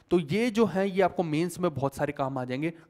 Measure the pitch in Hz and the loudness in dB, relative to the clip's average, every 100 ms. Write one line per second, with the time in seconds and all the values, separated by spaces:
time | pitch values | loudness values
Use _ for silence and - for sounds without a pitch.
0 | - 175 147 196 240 214 220 190 196 185 | 0 2 2 0 2 2 2 2 0 2
1 | 180 175 170 151 180 175 180 139 135 - | 2 2 0 0 -2 0 -2 0 -4 -2
2 | 143 143 135 135 123 127 160 165 - | -4 -2 -4 -4 -6 -4 -6 -6 -8